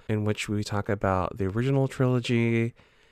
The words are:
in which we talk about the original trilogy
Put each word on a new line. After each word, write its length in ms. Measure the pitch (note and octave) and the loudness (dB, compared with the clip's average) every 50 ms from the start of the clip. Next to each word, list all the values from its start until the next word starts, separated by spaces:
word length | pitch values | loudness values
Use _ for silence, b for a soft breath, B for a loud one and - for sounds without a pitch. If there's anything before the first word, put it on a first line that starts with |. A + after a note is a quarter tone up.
| b b | b b
in 160 | A2 G#2+ G#2 | -2 -2 0
which 240 | G#2+ G#2 - - - | -2 -2 -4 -4 -4
we 160 | G#2 G#2 G#2 | -4 -4 -4
talk 240 | - G#2 G2+ - - | -2 -4 -4 -2 -2
about 480 | G2+ G2+ - G2 F#2+ F#2 F2 - - | -2 0 2 2 2 2 0 -2 -2
the 100 | - G2 | -2 -4
original 420 | F#2 G2 A#2 B2 C3+ C#3 C3+ C3+ C3 | -2 -2 0 0 2 2 2 0 0
trilogy 880 | - - C3 B2+ B2+ B2 A#2 - A#2+ A#2 A#2 A#2 A#2 A2+ A#2 A#2 - b b b b b b b | 0 0 2 2 2 0 0 0 2 2 2 2 2 2 0 -2 -4 b b b b b b b